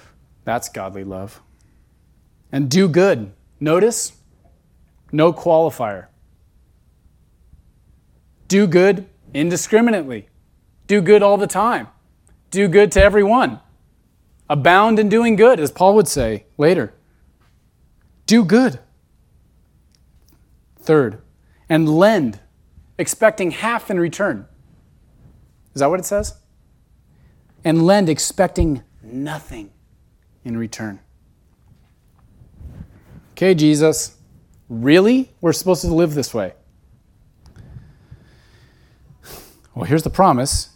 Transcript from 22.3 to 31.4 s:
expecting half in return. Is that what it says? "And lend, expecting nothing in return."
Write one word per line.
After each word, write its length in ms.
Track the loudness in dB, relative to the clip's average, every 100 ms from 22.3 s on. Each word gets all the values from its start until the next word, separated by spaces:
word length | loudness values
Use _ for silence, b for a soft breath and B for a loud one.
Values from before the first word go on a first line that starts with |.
| -6 _ _ _ _ _ -10
expecting 540 | -10 0 0 0 -6
half 400 | -6 -6 -6 -6
in 80 | -4
return. 480 | -4 -4 -6 -6 -12 _ _ _ _ _ _ _ _ _ _ _ _
Is 60 | -2
that 80 | -2
what 100 | -2
it 60 | -4
says? 300 | -6 -6 -12 _ _ _ _ _ _ _ _ _ _ _ _
"And 220 | -2 0 2
lend, 220 | 2 2
expecting 760 | -2 -4 -4 -4 0 -2 -4 -10 _
nothing 680 | -16 -12 -10 -12 -16 -20 -20 _ _ _ _ _ _ _
in 140 | -12 -8
return." 420 | -10 -10 -14 -14 _ _ _ _